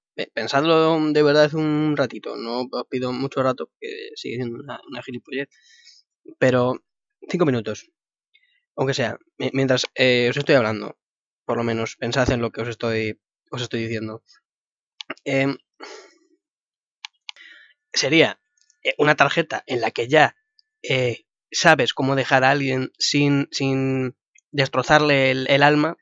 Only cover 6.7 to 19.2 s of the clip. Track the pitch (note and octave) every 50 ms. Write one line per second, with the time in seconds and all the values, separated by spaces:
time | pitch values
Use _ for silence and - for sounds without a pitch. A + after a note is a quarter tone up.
6.7 | B2+ - _ _ _ _ _ _ _ _ - - - F3 F3 D#3 B2+ A#2+ G#2+ A2
7.7 | G#2 - - _ _ _ _ _ _ _ _ _ _ _ _ _ _ _ _ _
8.7 | - - C3+ C3+ C3 C3+ B2 G#2+ A#2 - _ _ _ - B2+ B2+ - C3+ C3+ B2+
9.7 | C3 B2 - - - - C3 B2+ B2 B2 A#2+ A#2+ A#2+ D3 C#3 - D3+ C3 A2+ G#2+
10.7 | A2 G#2 G#2 G#2+ - _ _ _ _ _ _ _ _ _ _ - A#2+ A#2 A#2 A#2+
11.7 | A2+ A2+ A2+ - - - - A#2 B2 C#3 B2+ B2 C3 A#2+ A#2 A2+ - - A2+ A#2+
12.7 | A2+ - - A#2 A2+ A2 A2 A2 A2 - _ _ _ _ _ - - B2 B2 A2+
13.7 | - A#2 A2+ A2 A2+ G#2+ A2 G#2+ A2 A2+ _ _ - _ _ _ _ _ _ _
14.7 | _ _ _ _ _ - - - - _ - C#3+ C3+ C3+ C3+ C#3 - - _ _
15.7 | _ - - - - - - - _ _ _ _ _ _ _ _ _ _ _ _
16.7 | _ _ _ _ _ _ - - _ _ _ - - - - - - - - _
17.7 | _ _ _ _ - - - C3 D#3 D#3+ C#3+ G#2+ G2 _ _ _ _ _ _ _
18.7 | _ _ - C3+ - - D3 D3 - -